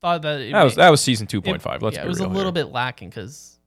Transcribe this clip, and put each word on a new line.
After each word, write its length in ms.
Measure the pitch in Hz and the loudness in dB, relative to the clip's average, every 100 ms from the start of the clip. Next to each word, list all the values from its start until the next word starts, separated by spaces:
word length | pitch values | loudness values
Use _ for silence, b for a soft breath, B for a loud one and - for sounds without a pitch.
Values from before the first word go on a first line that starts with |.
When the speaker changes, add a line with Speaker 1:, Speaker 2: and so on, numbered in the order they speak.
Speaker 1:
thought 200 | 175 170 | -2 -2
that 180 | 151 147 | -2 -6
it 100 | 117 | -2
Speaker 2:
That 100 | 196 | 4
was, 140 | 143 117 | 4 6
Speaker 1:
may 60 | |
Speaker 2:
that 60 | 175 | 6
was 120 | 147 | 6
season 260 | - 117 107 | 4 -2 -2
two 140 | 104 | -4
point 200 | 90 185 | -2 -4
five. 200 | - - | -6 -4
Speaker 1:
it, 40 | 110 | -4
Speaker 2:
Let's 100 | - | -4
Speaker 1:
yeah, 60 | |
Speaker 2:
be 20 | 160 | -6
Speaker 1:
it 40 | |
was 100 | 180 | -4
Speaker 2:
real 100 | 185 | -4
Speaker 1:
a 40 | |
little 180 | 190 190 | -2 -2
Speaker 2:
here. 100 | 175 147 | -4 -4
Speaker 1:
bit 60 | |
lacking 400 | 123 127 - 95 | -4 -6 -8 -16
'cause 480 | 117 101 147 - _ | -14 -14 -16 -20 _